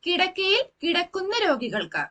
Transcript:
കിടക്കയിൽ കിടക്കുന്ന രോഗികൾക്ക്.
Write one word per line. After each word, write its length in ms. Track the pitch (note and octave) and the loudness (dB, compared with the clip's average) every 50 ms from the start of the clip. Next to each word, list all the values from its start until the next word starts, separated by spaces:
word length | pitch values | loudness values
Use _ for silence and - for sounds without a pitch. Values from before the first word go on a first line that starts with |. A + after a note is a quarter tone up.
| - | 0
കിടക്കയിൽ 600 | E4 F4 F4 F#4 F#4 F#4 - F#4+ F#4+ G4 A#4+ C5+ - _ _ | 0 2 2 2 0 0 -2 0 2 2 2 2 -2 _ _
കിടക്കുന്ന 540 | - E4 E4+ F4 F4 - - F#4+ F#4 G4 G#4+ A#4 G#4+ F#4 | -2 0 0 0 0 -2 -4 -6 -4 -2 -2 0 2 2
രോഗികൾക്ക്. 560 | C#4+ A#3 A#3+ A3+ F3+ G#3 F#3 E3 - D#3+ C#3+ - | 2 0 0 -4 -4 -4 -6 -4 -4 -6 -6 -6